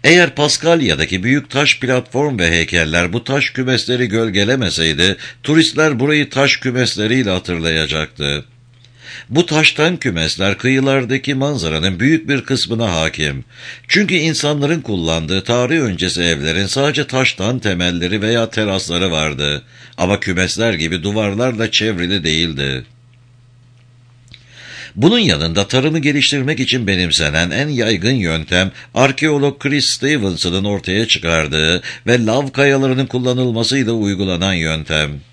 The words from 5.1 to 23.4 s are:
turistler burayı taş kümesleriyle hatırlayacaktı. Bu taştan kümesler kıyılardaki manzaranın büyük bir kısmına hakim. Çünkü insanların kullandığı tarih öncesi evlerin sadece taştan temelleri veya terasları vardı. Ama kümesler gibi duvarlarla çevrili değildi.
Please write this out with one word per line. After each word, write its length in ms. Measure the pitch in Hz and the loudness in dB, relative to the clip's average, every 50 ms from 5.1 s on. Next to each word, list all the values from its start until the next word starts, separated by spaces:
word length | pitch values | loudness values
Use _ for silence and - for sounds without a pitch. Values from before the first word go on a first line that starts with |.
| 95 - - - - - | 0 -2 -8 -18 -18 -8
turistler 580 | - - 151 165 160 - - 143 156 156 143 113 | -2 2 4 4 4 4 2 2 2 2 2 2
burayı 300 | 131 147 151 151 143 - | 0 2 2 0 0 0
taş 260 | - 131 139 139 139 | 0 0 2 2 2
kümesleriyle 760 | - - 135 120 127 123 110 - - 104 107 120 131 123 101 | 0 -2 -2 0 0 0 0 0 -2 0 2 2 2 2 2
hatırlayacaktı. 1120 | 92 92 - - 87 82 80 82 80 80 78 73 78 78 76 - - - 73 71 71 73 - - - - _ _ _ - - - - - - - - - - - | 0 -2 -2 -4 -4 -2 -2 0 0 0 0 -2 -2 -4 -4 -6 -6 -6 -4 -4 -4 -4 -8 -12 -20 -20 _ _ _ -20 -20 -20 -20 -20 -20 -20 -18 -18 -12 0
Bu 180 | 113 156 170 | 2 2 2
taştan 500 | 170 156 156 156 156 - - 151 170 180 | 4 2 2 2 2 2 2 0 0 0
kümesler 600 | 160 - 127 90 80 80 80 - 85 95 101 98 - | 0 -4 -4 -2 0 -2 -2 -2 0 0 -2 -2 0
kıyılardaki 760 | - 127 135 135 131 139 135 135 127 110 131 135 - 139 143 | 0 0 2 2 2 2 0 0 0 -2 -4 -2 -2 -2 -2
manzaranın 680 | 131 135 147 147 120 82 80 78 78 80 98 95 85 | -2 -2 -2 -2 -2 -2 -2 -2 0 0 0 0 2
büyük 280 | 113 143 160 160 160 - | 2 2 2 2 0 -2
bir 120 | 143 127 | -2 -2
kısmına 540 | - - 135 123 - - 113 110 117 101 85 | 0 -2 -2 -2 0 -2 -2 -2 0 0 0
hakim. 500 | 80 80 80 - - 78 73 67 65 - - - - - - - - - - | 0 0 -2 -2 -2 -4 -4 -4 -6 -10 -14 -20 -20 -18 -18 -18 -16 -4 0
Çünkü 260 | - 190 208 170 185 | 0 2 2 2 0
insanların 680 | 165 151 160 147 - - 147 151 143 143 143 170 165 | 0 0 0 -2 0 0 -2 0 0 0 0 0 -2
kullandığı 640 | 131 120 101 90 80 82 80 82 80 76 92 95 92 | -2 -4 -4 -2 0 0 -2 -2 -2 -2 -2 -2 0
tarih 360 | - 117 123 123 123 160 165 | 0 0 0 2 0 0 0
öncesi 420 | 139 110 92 78 90 90 - 87 | 0 0 -2 -2 -2 -2 0 0
evlerin 440 | 87 85 82 71 71 80 80 92 98 | 0 0 0 0 0 -2 0 0 -2
sadece 400 | 92 - 135 139 151 143 147 143 | -2 0 0 0 2 0 -2 -4
taştan 520 | - 127 131 131 - - - 92 110 127 127 | -2 0 0 0 0 0 -2 -2 -2 -2 -2
temelleri 640 | - 104 92 87 87 90 87 85 87 90 101 107 | -2 -2 -2 0 0 -2 0 -2 -2 -2 -2 -2
veya 280 | 101 110 117 117 117 113 | 0 0 0 0 0 -2
terasları 600 | - 113 107 101 95 95 - - 85 87 95 92 | -2 -2 -2 0 -2 -2 -2 -2 -2 0 0 0
vardı. 520 | 80 78 78 78 73 65 73 71 73 71 - - - - - - - | 0 0 -2 -2 -2 -2 -2 -2 -2 -4 -8 -14 -20 -20 -20 -18 -4
Ama 240 | - 87 92 101 98 | -2 0 0 0 0
kümesler 540 | - 98 90 87 92 90 - 101 113 117 101 | 0 -2 0 0 0 0 0 0 0 0 0
gibi 280 | 80 80 80 87 87 | 0 -2 -2 -2 -2
duvarlarla 680 | 78 101 104 110 107 101 98 107 123 131 117 107 113 104 | -4 -2 -2 0 -2 -2 0 0 -2 -2 0 -2 -4 0
çevrili 540 | - - 107 113 104 85 87 87 98 98 76 | 0 0 0 0 -2 -2 -2 -2 -2 -2 0
değildi. 600 | 80 78 80 87 85 76 69 69 67 65 65 60 - - _ - - - - - - - - | 0 0 0 0 -2 -2 -4 -4 -4 -4 -6 -8 -12 -20 _ -20 -20 -20 -20 -20 -20 -20 -20